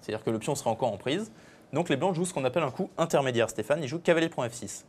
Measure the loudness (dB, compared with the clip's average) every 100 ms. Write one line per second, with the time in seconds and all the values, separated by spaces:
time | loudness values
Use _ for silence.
0 | -6 -4 -2 -2 -2 -2 -2 0 -2 -2
1 | -2 -2 -4 -12 -20 -20 -4 -2 0 2
2 | 2 2 -2 0 0 2 0 -2 -4 -2
3 | 2 2 4 2 2 0 0 0 -2 0
4 | 2 4 2 0 -6 -6 -12 -14